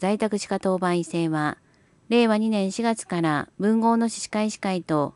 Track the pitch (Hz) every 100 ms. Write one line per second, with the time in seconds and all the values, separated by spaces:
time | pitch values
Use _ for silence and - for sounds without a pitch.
0 | 185 208 220 202 - 190 190 185 180 175
1 | 165 170 165 156 151 - _ _ _ _
2 | - 233 226 214 220 214 190 208 233 226
3 | - 175 165 147 - - 202 226 226 233
4 | 233 - - 214 214 - 196 185 - 156
5 | 139